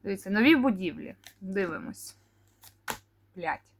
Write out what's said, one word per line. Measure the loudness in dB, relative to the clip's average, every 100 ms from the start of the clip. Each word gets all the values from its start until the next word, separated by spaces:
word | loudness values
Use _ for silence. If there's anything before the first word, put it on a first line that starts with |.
Дивіться, | -4 -6 0
нові | 4 6 6
будівлі. | 6 2 -2 -6 -12 -14 -20 -14
Дивимось. | -4 -2 -2 -4 -10 -12 -16 -18 _ _ _ _ -20 _ -8 -8 _ _ _ -8
Блядь. | -6 -6 _